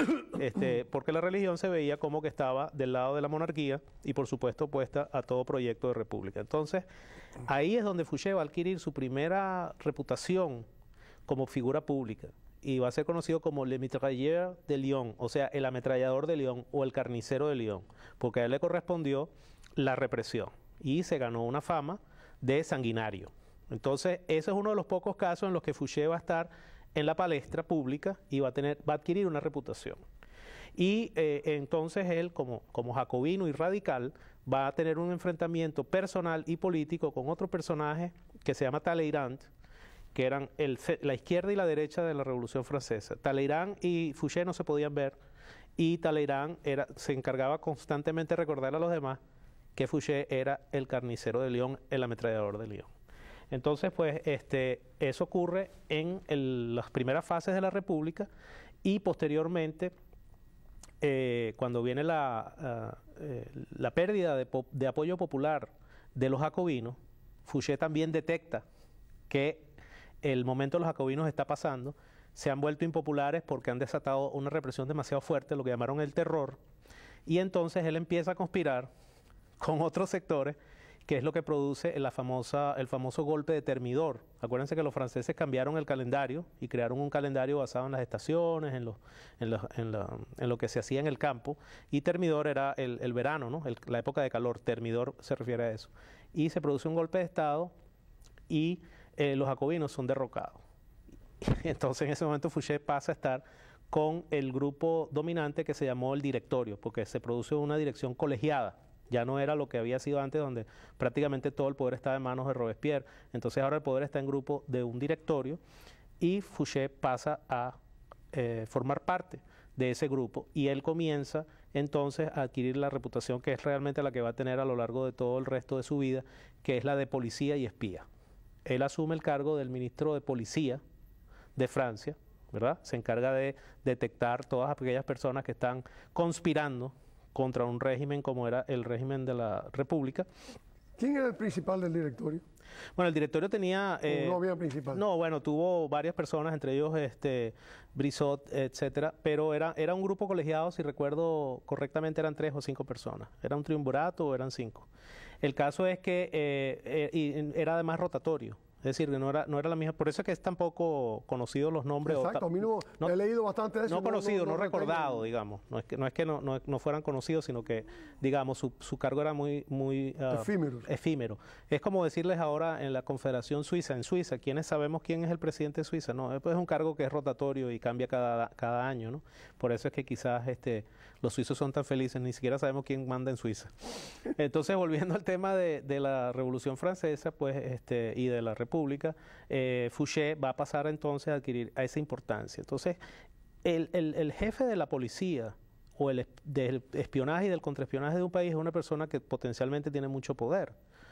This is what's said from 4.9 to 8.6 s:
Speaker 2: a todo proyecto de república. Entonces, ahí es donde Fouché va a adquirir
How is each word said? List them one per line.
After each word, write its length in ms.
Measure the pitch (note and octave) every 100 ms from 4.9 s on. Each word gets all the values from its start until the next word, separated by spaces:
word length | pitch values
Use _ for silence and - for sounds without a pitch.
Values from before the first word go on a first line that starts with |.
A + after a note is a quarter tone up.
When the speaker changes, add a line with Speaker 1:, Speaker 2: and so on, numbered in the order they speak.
| C#3+ C#3+
Speaker 2:
a 100 | C3+
todo 220 | - B2+ B2+
proyecto 440 | C#3 A#2+ A2 B2
de 40 |
república. 460 | A2+ A2 G#2+ F#2+ G#2+
Entonces, 460 | G#2+ D3+ D3+ F#3 - - - - - - A#2+
ahí 280 | C#3 D#3+ A#3
es 80 |
donde 220 | G#3 F3+ D#3+
Fouché 280 | C#3+ G3
va 80 | F#3+
a 40 | D3
adquirir 340 | -